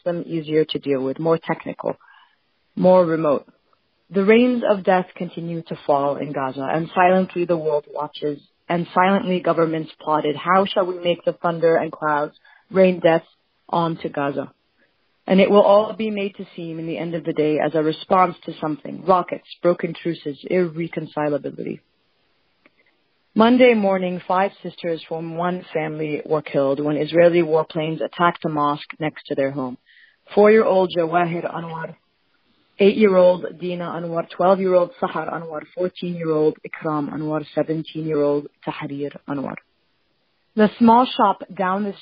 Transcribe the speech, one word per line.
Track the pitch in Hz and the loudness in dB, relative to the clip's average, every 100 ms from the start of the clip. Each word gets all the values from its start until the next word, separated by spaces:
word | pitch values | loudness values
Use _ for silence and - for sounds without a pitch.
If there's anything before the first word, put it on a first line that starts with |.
them | 175 170 - | -6 -6 -6
easier | 165 151 156 | -8 -2 0
to | 156 143 | 0 -2
deal | 139 135 | -2 -2
with, | 135 131 | -2 -4
more | 165 165 - | 0 0 -2
technical, | 160 143 - - - _ _ _ _ _ _ _ | -8 -8 -8 -6 -8 _ _ _ _ _ _ _
more | - 180 185 | 0 4 6
remote. | 170 160 156 123 - _ _ _ _ _ _ | 4 2 0 0 -4 _ _ _ _ _ _
The | 180 | -2
rains | 196 226 254 240 233 | 4 4 4 0 0
of | 202 | 0
death | 185 185 180 - | 2 0 0 -8
continue | 175 - 170 165 | -10 -8 -8 -8
to | - 160 - | -8 -10 0
fall | 143 143 139 | 0 0 -4
in | 147 | -6
Gaza, | 143 135 139 135 156 | -6 -6 -6 -4 -4
and | 165 | -2
silently | 185 180 185 190 180 | 2 4 4 0 -4
the | 175 165 | -2 -2
world | 156 147 - | 0 -4 -4
watches, | 143 151 - 147 143 _ _ - | -10 -10 -8 -8 -8 _ _ -6
and | 175 170 | -4 -2
silently | 185 185 196 180 185 | 2 2 2 0 -2
governments | 170 165 165 160 156 - | 0 0 0 -2 -8 -10
plotted, | 156 151 151 147 | -2 -2 0 -4
"How | 175 190 | 0 2
shall | 196 214 180 | 2 -2 -2
we | 180 | -2
make | 175 170 | -4 -2
the | - | -4
thunder | 165 170 165 165 165 | -4 -4 0 2 2
and | 160 | -2
clouds | - 151 147 151 _ _ _ _ | -4 -2 -2 -4 _ _ _ _
rain | 190 185 175 | 2 4 4
death | 170 165 - _ _ _ - | 2 2 -2 _ _ _ -4
onto | 170 165 165 160 | -2 -2 -4 -8
Gaza?" | 147 139 139 131 _ _ _ _ _ _ _ - | -4 -4 -6 -10 _ _ _ _ _ _ _ 0
And | 190 | 4
it | 190 | 6
will | 202 | 6
all | 196 202 214 | 8 6 4
be | 190 220 | -4 -6
made | 202 196 - | -4 -6 -8
to | 185 | -16
seem, | - 165 160 | -12 -10 -8
in | 160 | -8
the | 160 | -6
end | 170 165 | -6 -6
of | |
the | 156 | -6
day, | 156 151 151 | -2 0 0
as | 147 | 0
a | 160 | 0
response | 151 156 - 190 185 - | -2 -4 0 2 2 0
to | - 156 | -14 -8
something, | 156 147 131 139 | -6 -6 -10 -10
rockets, | 151 185 170 139 _ - | 2 2 2 -8 _ -4
broken | 175 175 170 | -2 0 -4
truces, | 160 170 156 151 139 - | -6 -8 -6 -8 -12 -4
irreconcilability. | 185 175 156 165 - 156 151 151 143 143 - - - _ _ _ _ _ _ _ _ _ _ _ _ _ _ _ | -2 -2 -4 -8 -8 -8 -4 -2 -2 -6 -10 -10 -10 _ _ _ _ _ _ _ _ _ _ _ _ _ _ _
Monday | - 226 247 247 | 2 4 8 6
morning, | 220 196 190 180 180 - | 6 2 0 -2 -6 -2
five | 185 202 - | 0 0 -4
sisters | 180 - 175 160 - | -16 -10 -8 -8 -8
from | 160 165 165 | -10 -8 -4
one | 180 180 - | -4 -4 -6
family | 160 156 156 156 147 | -6 -6 -6 -6 -6
were | - 156 | -4 -4
killed | - 143 135 139 | -2 -2 0 0
when | 147 147 | -2 -2
Israeli | 151 160 175 170 | 0 4 6 6
warplanes | 156 160 156 165 156 160 | 2 0 0 -4 -6 -4
attacked | - - 170 - | -6 2 0 2
a | 165 | -4
mosque | 151 147 147 - - | -2 -2 -2 -8 -8
next | 151 - - | -8 -8 -8
to | |
their | 143 135 | -2 -2
home. | 139 127 127 _ _ _ _ _ | -2 -8 -10 _ _ _ _ _
Four-year-old | - 208 220 - 190 185 165 | 4 6 6 4 2 2 -2
Jawahir | 160 175 170 170 160 165 | 0 0 0 -2 -6 -8
Anwar, | 170 160 160 - _ _ _ _ _ _ _ - | -10 -10 -12 -14 _ _ _ _ _ _ _ 2
eight-year-old | 202 220 208 185 180 180 - 160 | 2 6 4 6 6 4 -4 -10
Dina | 180 175 170 165 | -10 -8 -8 -8
Anwar, | 170 165 165 | -6 -6 -6
twelve-year-old | - 180 190 190 180 175 - | 0 2 2 4 2 2 -4
Sahar | 180 170 160 160 | -6 -6 -8 -8
Anwar, | 165 151 151 | -10 -12 -12
fourteen-year-old | - 180 - 180 170 165 156 156 151 - | -6 -6 -6 -8 -6 -2 2 2 0 -14
Ikram | - 160 151 143 | -10 -6 -4 -4
Anwar, | 143 151 156 147 | -6 -4 -6 -4
seventeen-year-old | 151 151 160 156 156 156 151 143 147 147 _ 185 | -4 -2 -4 -6 -8 -4 -2 0 -2 -6 _ -12
Tahrir | - - 139 143 - - | -10 -10 -8 -10 -10 -10
Anwar. | 143 - - _ _ _ _ _ _ _ _ _ | -8 -8 -10 _ _ _ _ _ _ _ _ _
The | 220 214 - | 2 2 4
small | 233 233 | 6 6
shop | 254 - 208 190 - | 4 2 0 0 -8
down | 180 185 196 | -6 -4 -2
the | 202 190 | -4 -10